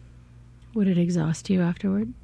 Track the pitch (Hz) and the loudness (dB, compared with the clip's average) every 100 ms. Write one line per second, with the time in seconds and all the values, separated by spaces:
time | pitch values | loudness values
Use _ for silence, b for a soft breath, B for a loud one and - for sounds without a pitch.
0 | b b b b - - - 220 196 175 | b b b b -20 -20 -8 0 2 2
1 | 175 175 160 160 - 185 175 175 202 196 | 2 0 0 -2 0 0 0 0 -2 -2
2 | 220 - | -2 -8